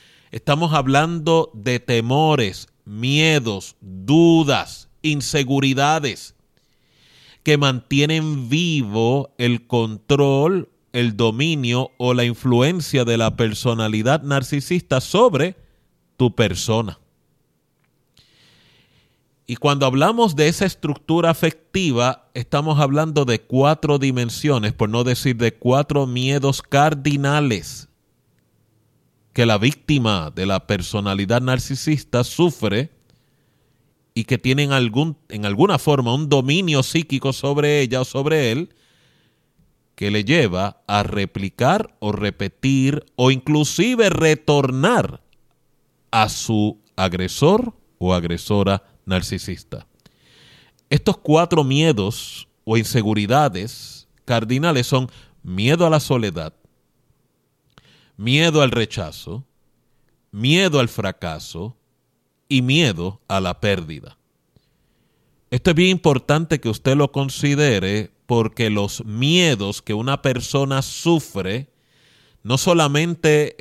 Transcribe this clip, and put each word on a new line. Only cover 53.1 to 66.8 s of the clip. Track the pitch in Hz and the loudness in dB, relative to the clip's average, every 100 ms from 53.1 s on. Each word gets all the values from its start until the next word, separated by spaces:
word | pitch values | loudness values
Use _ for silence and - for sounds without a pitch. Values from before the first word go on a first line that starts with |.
| 107 101 131 147 90 104 - - - - _ | 0 2 2 2 -2 -8 -12 -18 -20 -20 _
cardinales | - 117 110 127 165 143 120 | -4 -2 0 0 0 0 0
son | 131 127 - - _ | -2 -2 -8 -20 _
miedo | - 90 117 165 170 | -10 -2 2 2 4
a | |
la | 156 | 2
soledad, | - 131 107 85 78 - _ _ _ _ _ _ _ _ _ _ _ _ _ _ _ - | 2 0 -2 -6 -10 -14 _ _ _ _ _ _ _ _ _ _ _ _ _ _ _ -8
miedo | 107 139 165 151 | 0 2 4 4
al | 139 | 2
rechazo, | 120 107 - 82 - - 101 139 _ _ _ _ _ _ _ _ | 2 -2 -4 -10 -12 -12 -14 -14 _ _ _ _ _ _ _ _
miedo | 98 123 165 190 147 | -4 2 4 4 2
al | 120 | 0
fracaso | - 98 - 87 78 - 82 101 - _ _ _ _ _ _ - | -2 -8 -6 -10 -10 -12 -12 -12 -14 _ _ _ _ _ _ -2
y | 131 | 0
miedo | 123 147 156 85 90 98 - | 2 2 2 -2 -6 -8 -6
a | 98 | -2
la | 92 76 | -2 -2
pérdida. | 107 98 78 76 - - _ _ _ _ _ _ _ _ _ _ _ _ _ | -2 -2 -4 -14 -18 -20 _ _ _ _ _ _ _ _ _ _ _ _ _
Esto | 131 - | -2 2
es | 165 | 4
bien | 180 | 4
importante | 185 - 127 - 147 165 156 | 4 2 2 2 0 0 -2
que | - | -2
usted | - | -4